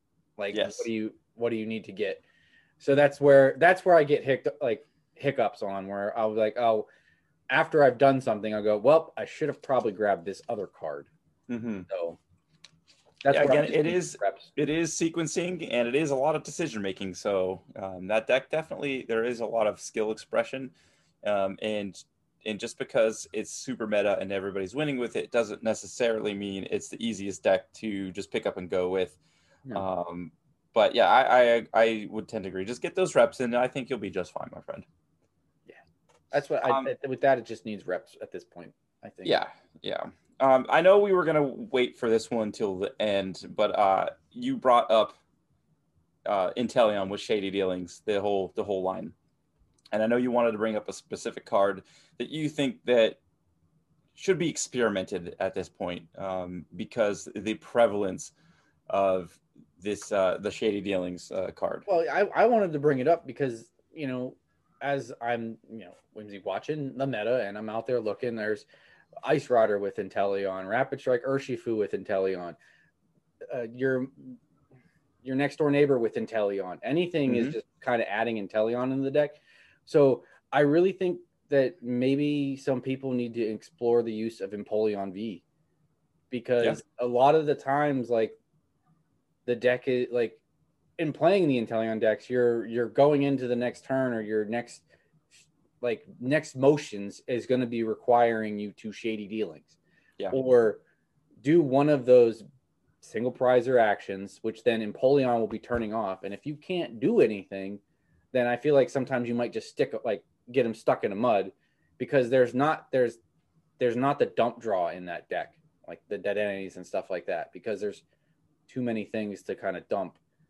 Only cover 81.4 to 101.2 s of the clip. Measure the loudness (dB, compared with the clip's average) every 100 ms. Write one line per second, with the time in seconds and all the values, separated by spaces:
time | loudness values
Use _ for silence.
81.4 | 0 2 2 -2 -4 0 2 2 0 0
82.4 | -2 -4 -4 -4 -4 -6 -4 -4 -4 -4
83.4 | -4 -4 -12 -4 2 2 2 -4 -6 -6
84.4 | -10 -10 -4 0 0 -2 -6 -8 -10 -10
85.4 | _ _ _ _ _ _ _ _ _ -8
86.4 | 0 2 2 -2 -8 -6 -2 4 6 6
87.4 | 2 -2 -2 0 0 0 0 0 0 -4
88.4 | _ _ _ _ _ _ _ _ _ _
89.4 | -6 0 2 2 0 0 0 -2 -4 -6
90.4 | _ _ _ _ _ -6 -6 0 4 4
91.4 | 4 2 0 -2 -2 0 2 0 -2 2
92.4 | 2 2 -2 -4 0 4 4 4 2 0
93.4 | -2 -2 -4 -6 -4 -2 -2 -2 -2 -2
94.4 | -2 -4 -6 -14 _ _ _ _ _ _
95.4 | _ _ _ _ -4 -4 -8 -10 -2 0
96.4 | -2 2 4 4 0 -10 -10 -10 -6 -4
97.4 | 0 0 0 -2 -4 -2 4 6 6 2
98.4 | -2 -6 -8 -10 -14 -8 -6 -6 -6 -6
99.4 | -6 -8 _ _ _ _ _ -10 -4 -2
100.4 | 4 6 4 0 _ _ _ _